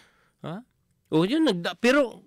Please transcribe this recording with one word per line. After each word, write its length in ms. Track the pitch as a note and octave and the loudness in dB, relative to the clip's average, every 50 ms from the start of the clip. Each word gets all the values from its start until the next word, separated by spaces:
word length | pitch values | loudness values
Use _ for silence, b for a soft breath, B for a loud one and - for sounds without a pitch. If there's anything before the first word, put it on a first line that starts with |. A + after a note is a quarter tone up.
| b b b b b b b b | b b b b b b b b
Ha? 240 | - C#3 D#3+ G3+ B3 _ _ _ _ _ _ _ _ - - | -14 -14 -12 -14 -16 _ _ _ _ _ _ _ _ -2 0
O 160 | D#3 E3+ G3 | 0 0 2
yun, 160 | C4 D#4+ D#4+ | 0 0 0
nagda-, 320 | C#4+ G3+ F3 E3+ F#3+ F3 | 0 0 -2 -4 -8 -6
pero 480 | - - A#3+ C4 D4 C#4 A3+ - - - | -2 2 2 4 4 2 0 -2 -12 -20